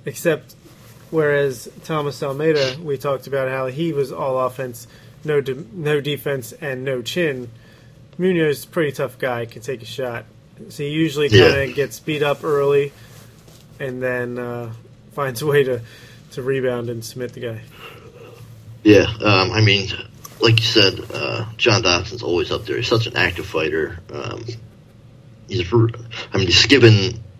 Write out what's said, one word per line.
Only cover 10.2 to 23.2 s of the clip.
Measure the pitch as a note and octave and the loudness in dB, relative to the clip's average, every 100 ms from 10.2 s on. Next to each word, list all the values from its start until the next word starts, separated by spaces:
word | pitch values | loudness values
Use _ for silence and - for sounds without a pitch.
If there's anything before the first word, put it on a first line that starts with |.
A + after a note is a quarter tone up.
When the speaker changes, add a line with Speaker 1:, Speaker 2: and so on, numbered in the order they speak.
| - - - - - | -12 -20 -20 -20 -18
Speaker 1:
So | - | -8
he | C#3+ | -4
usually | D#3 D#3+ C#3 C#3+ | 0 0 2 2
Speaker 2:
Yeah. | G#2 E2+ | 6 6
Speaker 1:
kinda | C#3 C3+ | 4 -2
gets | C3 C3+ - | -2 -4 -6
beat | - D3+ | -6 -2
up | D3 C#3+ | 0 -2
early | E3 C#3+ C#3+ C#3+ C#3+ - - - - - - - - - | -2 0 2 2 0 -8 -20 -20 -20 -20 -20 -20 -20 -10
and | C3+ B2+ | -10 -4
then, | B2+ B2 B2 B2 | -2 -2 -4 -6
uh, | A#2+ A#2+ A#2 A2+ - - - | -8 -8 -10 -14 -20 -20 -14
finds | - C3+ A#2 | -6 -6 -2
a | D3+ | 2
way | C#3+ | 4
to, | C3 B2 A2+ - - - - | 4 -2 -6 -20 -20 -20 -14
to | - | -8
rebound | B2+ C3+ B2+ B2 A#2+ | -2 0 0 -2 -4
and | A#2 | -8
submit | A2+ C3 B2 | -10 -10 -10
the | A#2 | -8
guy. | A#2+ A2+ A2+ - - - - - - - - - - - | -10 -10 -14 -20 -20 -20 -20 -20 -20 -20 -20 -20 -20 2
Speaker 2:
Yeah, | G#2+ G2+ E2+ - | 8 8 6 0
um, | G#2+ F#2+ F#2 | 2 4 2
I | A2 | 4
mean, | G#2 G2+ F#2+ - - - - - | 4 2 -2 -10 -14 -20 -20 0
like | A#2 A2+ | 4 4
you | - | 4
said, | A2+ F#2+ - - | 4 4 0 -10
uh, | - C#2 A1 - - | -8 -6 -6 -8 0
John | A#2+ G2+ | 2 2
Dotson's | F2+ F2 - - | 2 0 -2 -6
always | C#2+ F2 - | -2 -2 -2
up | D#2+ - | -4 -4
there. | C#2 | -4
He's | - | 0
such | A#2 A2 | 0 0
an | |
active | C#2+ | -2